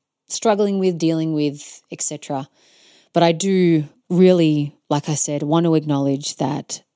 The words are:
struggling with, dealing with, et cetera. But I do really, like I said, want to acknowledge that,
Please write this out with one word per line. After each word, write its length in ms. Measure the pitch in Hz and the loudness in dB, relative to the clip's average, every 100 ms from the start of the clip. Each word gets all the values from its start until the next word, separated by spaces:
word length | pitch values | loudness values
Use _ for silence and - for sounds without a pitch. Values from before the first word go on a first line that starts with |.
| _ _ _ | _ _ _
struggling 520 | - 233 202 202 196 | -4 0 0 0 0
with, 180 | 190 170 | -2 0
dealing 360 | 165 160 160 | -2 0 -2
with, 480 | 151 147 143 - - _ | -2 -2 -4 -12 -20 _
et 100 | - | -10
cetera. 480 | - 147 - 139 147 _ _ _ _ _ _ | -10 -10 -8 -10 -10 _ _ _ _ _ _
But 100 | - | 0
I 80 | 170 | 2
do 560 | 165 190 185 180 160 147 _ _ | 2 0 2 4 2 0 _ _
really, 640 | 180 185 180 160 151 147 - _ | 4 6 6 4 2 -2 -8 _
like 200 | 147 151 | -4 -2
I 60 | 151 | -4
said, 280 | - 147 | -4 -4
want 220 | 147 165 170 | 0 0 2
to 100 | 160 | 0
acknowledge 600 | 151 143 139 139 147 - | 0 0 0 -2 -6 -6
that, 460 | 139 147 - - _ | -6 -6 -10 -14 _